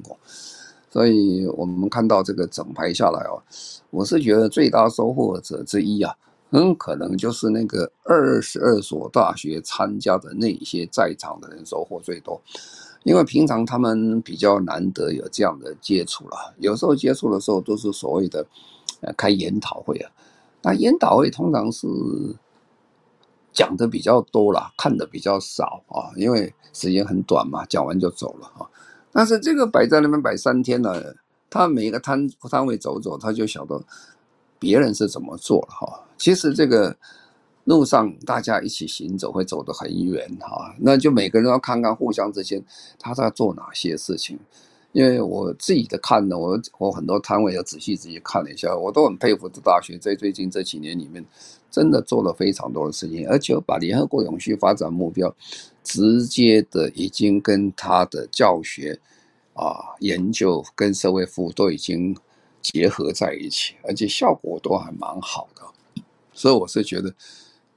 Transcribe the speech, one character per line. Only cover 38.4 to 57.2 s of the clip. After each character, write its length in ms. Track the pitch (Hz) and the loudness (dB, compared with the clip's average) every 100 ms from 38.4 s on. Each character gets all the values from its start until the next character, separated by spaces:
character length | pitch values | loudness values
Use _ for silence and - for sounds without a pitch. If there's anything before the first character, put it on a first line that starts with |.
| 110 104 | 0 0
一 80 | 110 | -2
起 180 | - - | -6 -8
行 300 | - 80 95 | -8 -6 -6
走， 120 | - | -4
会 140 | - | -4
走 180 | 92 76 | -4 -6
得 120 | 69 | -6
很 180 | 78 - 87 | -8 -6 -2
远 320 | 90 90 - - | -2 -2 -6 -12
哈， 340 | - - - - | -10 -10 -10 2
那 160 | 127 139 | 6 6
就 160 | 151 | 6
每 160 | 123 95 | 4 4
个 140 | 113 | 4
人 100 | 123 | 4
要 80 | 127 | 2
看 220 | - 120 | 0 0
看 120 | 113 | 0
互 160 | 113 120 | 0 -2
相 220 | 107 101 | 0 -2
之 100 | 101 | -4
间 220 | 92 98 95 - - _ | -6 -8 -10 -20 -20 _
他 160 | 117 | -8
在 160 | 131 117 | -2 -2
做 220 | - 110 | 0 -2
哪 140 | 85 - | -2 -10
些 240 | - 87 78 | -6 -6 -6
事 180 | - 87 | -6 -6
情。 240 | - - _ _ _ _ _ | -6 -12 _ _ _ _ _
因 80 | - 131 | 4 4
为 160 | 123 | 4
我 320 | 98 98 98 | 0 -4 -4
自 200 | - - | -4 0
己 100 | 170 | 2
的 140 | 113 - | 2 -4
看 260 | - 113 98 | 2 2 2
呢， 100 | 87 | -2
我， 240 | 85 104 - - | -2 -2 -4 -4
我 140 | 98 | -2
很 140 | 85 78 | -2 -2
多 120 | 101 | -2
摊 220 | - 104 | 0 0
位 120 | 104 | 2
有 100 | 90 | -2
仔 160 | - 76 | -6 -10
细， 160 | - 90 | -6 -6
仔 120 | 82 | -8
细 100 | 82 | -16
看 180 | - 95 | -4 -4
了 60 | 76 | -4
一 60 | - | -6
下， 200 | 85 90 | -4 -2
我 160 | 95 | 0
都 140 | 131 151 | 4 4
很 120 | 95 | 4
佩 180 | 120 104 | 2 0
服 120 | 92 | -2
这 100 | - | -2
大 180 | 92 87 | 4 4
学 160 | - 85 | 2 -8
在 160 | 104 101 | -4 -2
最 160 | 101 | -4
近 180 | 95 92 | -4 -4
这 120 | 95 | -4
几 160 | 92 78 | -6 -8
年 200 | 76 87 | -8 -8
里 80 | 73 | -8
面 180 | 85 78 _ - - _ | -14 -18 _ -20 -20 _
真 200 | - 156 | 0 2
的 120 | 127 | 2
做 200 | 123 117 | 2 0
了 120 | 92 | 0
非 180 | - 95 | 0 -2
常 200 | 95 - | -2 -6
多 160 | 65 76 | -4 -4
的 40 | |
事 160 | 76 82 | -6 -8
情， 180 | 80 78 | -6 0
而 100 | 139 | 0
且 180 | - 131 - | 2 -2 0
把 120 | 80 | -2
联 200 | 85 120 | 0 0
合 80 | 147 | 0
国 160 | 139 | 0
永 160 | 87 85 | -2 -4
续 160 | - | -4
发 200 | 104 95 | 0 2
展 180 | 104 80 | 2 -2
目 180 | 87 85 | -4 -4
标 240 | 92 87 - - - - _ | 0 -2 -4 -18 -18 -20 _
直 460 | - 85 107 117 120 | -8 2 4 4 2
接 340 | 127 120 110 | 4 6 6
的 260 | 107 90 80 | 4 -2 -2
已 180 | - 95 | -4 -6
经 320 | - | 0